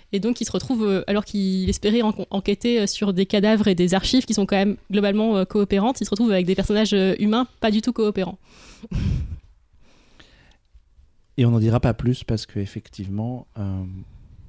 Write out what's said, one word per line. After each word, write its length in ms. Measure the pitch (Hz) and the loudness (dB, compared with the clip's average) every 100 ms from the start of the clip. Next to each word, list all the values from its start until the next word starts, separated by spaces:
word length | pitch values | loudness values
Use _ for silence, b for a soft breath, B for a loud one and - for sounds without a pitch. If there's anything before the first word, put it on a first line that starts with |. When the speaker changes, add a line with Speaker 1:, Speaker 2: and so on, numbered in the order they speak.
| B | B
Speaker 1:
Et 100 | 202 | -4
donc, 200 | 214 240 | -2 -2
il 60 | - | -2
se 60 | |
retrouve, 340 | 185 - 240 208 | -4 -2 -2 0
euh, 160 | 190 - | 0 0
alors 160 | 208 - | -2 -2
qu'il 420 | 208 190 190 185 | -2 0 0 -2
espérait 320 | 175 208 233 | 0 2 2
en-, 140 | 220 208 - | 2 -2 -4
enquêter, 500 | 196 - 202 240 240 | -4 -2 -2 0 0
euh, 60 | 202 | 0
sur 260 | - 202 | -2 -2
des 140 | 180 196 | 0 2
cadavres 420 | 208 214 214 214 | 2 4 4 4
et 60 | |
des 180 | 175 180 | 2 2
archives 320 | 185 - 262 | 2 2 0
qui 80 | - | 2
sont 140 | 214 196 | -2 0
quand 100 | 196 | 2
même 200 | 202 - - | 0 -2 -2
globalement, 460 | 202 202 208 226 202 | 0 2 2 2 0
euh, 80 | |
coopérantes, 560 | 185 214 202 196 220 262 | 0 0 2 2 0 -2
il 60 | 214 | -4
se 40 | |
retrouve 220 | 202 233 | 0 2
avec 140 | 190 180 | 2 2
des 80 | |
personnages, 400 | 190 190 208 214 | 0 2 2 2
euh, 200 | 202 190 - | 2 2 2
humains 280 | 208 226 247 - | 2 0 -2 -2
pas 100 | 226 | 0
du 120 | 214 | 0
tout 100 | 247 | 0
coopérants. 460 | 233 214 208 175 - B B B B B | 0 -2 -2 -4 -8 B B B B B
<laughs> 60 | - - - - - - _ _ _ b b b b b b b b _ - _ _ _ _ _ - | -4 -2 -2 -4 -12 -18 _ _ _ b b b b b b b b _ -20 _ _ _ _ _ 0
Speaker 2:
Et 100 | 120 | 2
on 40 | |
n'en 100 | 117 | 4
dira 200 | 110 120 | 4 2
pas 140 | 127 | 0
plus 300 | 110 123 123 | 0 -2 -2
parce 220 | - 110 - | -4 -6 -6
que 120 | 104 | -8
effectivement, 880 | 98 110 - - 95 101 117 123 - 113 | -8 -8 -16 -12 -8 -6 -6 -10 -14 -10
euh, 240 | 98 95 92 92 - - - - | -8 -6 -8 -12 -16 -20 -20 -20